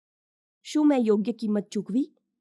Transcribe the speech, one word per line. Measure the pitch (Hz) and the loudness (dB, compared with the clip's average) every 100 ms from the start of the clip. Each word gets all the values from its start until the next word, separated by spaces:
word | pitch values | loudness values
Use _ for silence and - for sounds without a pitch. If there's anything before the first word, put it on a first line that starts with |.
| _ _ _ _ _ _ | _ _ _ _ _ _
"શું | - 302 302 | -6 2 4
મેં | 269 | 4
યોગ્ય | 220 208 214 | 2 0 0
કિંમત | 226 220 208 | -6 -4 -4
ચૂકવી? | 202 214 190 220 294 _ _ _ | -4 -8 -4 -4 -4 _ _ _